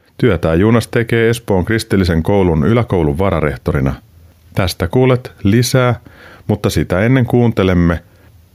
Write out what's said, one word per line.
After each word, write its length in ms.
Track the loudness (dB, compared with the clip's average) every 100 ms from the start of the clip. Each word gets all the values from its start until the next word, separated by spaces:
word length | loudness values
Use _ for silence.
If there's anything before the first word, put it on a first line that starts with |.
| _ -2
Työtä 360 | 0 0 0
Jonas 340 | 2 2 0 0
tekee 420 | -4 -2 0 0
Espoon 340 | -2 -2 -2
kristillisen 580 | 0 -4 -2 0 0 0
koulun 440 | 0 0 2 2 0
yläkoulun 520 | 0 0 0 -2 0
vararehtorina. 760 | -2 0 -2 -4 -4 -2 -2 -4 -12 -20 -20 _ -12
Tästä 340 | -6 -4 -4 -4
kuulet 440 | 0 2 0 -4 -6
lisää, 580 | 0 0 0 0 0 -2 -8 -20 -20 -12 -6
mutta 240 | -2 -2
sitä 300 | -2 -2 0
ennen 260 | 2 0 2
kuuntelemme 760 | 2 0 0 0 2 2 0 -6 _ -20 -20 _